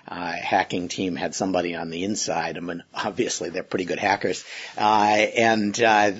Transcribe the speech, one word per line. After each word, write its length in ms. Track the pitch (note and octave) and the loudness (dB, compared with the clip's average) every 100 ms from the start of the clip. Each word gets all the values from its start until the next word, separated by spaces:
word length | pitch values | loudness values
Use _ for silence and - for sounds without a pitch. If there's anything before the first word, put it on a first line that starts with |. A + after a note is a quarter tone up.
| - | -14
uh, 200 | F2 F2 | -8 -8
Hacking 560 | F2 - F#2+ F2+ F#2 F2 | -6 -2 0 0 -4 -6
Team 280 | - F#2+ E2+ | -4 -4 -4
had 200 | F2 - | -6 -4
somebody 400 | G2 F2+ F2 E2+ | -2 -2 -2 -4
on 160 | E2 | -8
the 120 | E2 | -6
inside. 540 | F#2+ G#2+ - E2+ E2 E2 | -4 -4 -4 -4 -4 -6
I 40 | |
mean, 220 | F2 E2+ - - | -8 -10 -12 -8
obviously 560 | A2 F2+ A2 - E2+ | -6 -2 -4 -2 -6
they're 100 | F2 | -6
pretty 240 | - F#2+ F2 | -6 -4 -4
good 140 | F2+ | -2
hackers, 440 | G2 G2+ G2+ F#2 - - - - | 0 0 0 -4 -8 -14 -12 0
uh, 60 | G#2+ G#2+ G#2 G#2+ G#2+ - | 4 6 6 6 4 4
and, 420 | A2+ A2+ G#2 G#2 | 4 4 2 2
uh, 320 | A2+ G#2+ G#2 G2 | 4 6 4 2